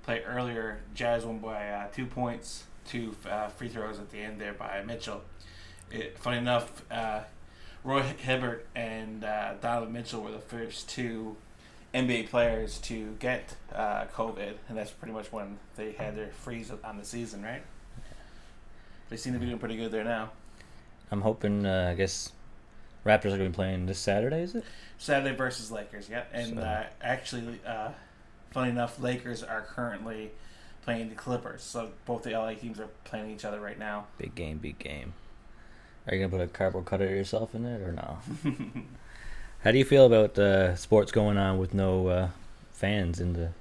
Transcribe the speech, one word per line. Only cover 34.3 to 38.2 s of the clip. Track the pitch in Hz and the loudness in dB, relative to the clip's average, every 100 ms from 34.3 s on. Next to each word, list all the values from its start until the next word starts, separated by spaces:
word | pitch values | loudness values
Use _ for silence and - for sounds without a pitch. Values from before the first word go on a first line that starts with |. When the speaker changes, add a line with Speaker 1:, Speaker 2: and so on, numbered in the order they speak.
| - | -4
Speaker 2:
game, | 80 78 | -4 -4
big | 78 - | -6 -8
game. | - 71 64 85 - - - - - - - - - | -8 -8 -8 -12 -14 -18 -18 -18 -18 -18 -20 -10 -2
Are | 98 | 2
you | 95 | 2
gonna | 92 | 2
put | |
a | 87 | 0
cardboard | - 95 95 87 | 2 2 2 -2
cutout | 95 98 | 2 2
of | |
yourself | 98 98 110 113 113 | 2 2 0 0 -2
in | 120 | -4
it | 117 | -4
or | 92 | -2
no? | 82 - 78 | -4 -4 -8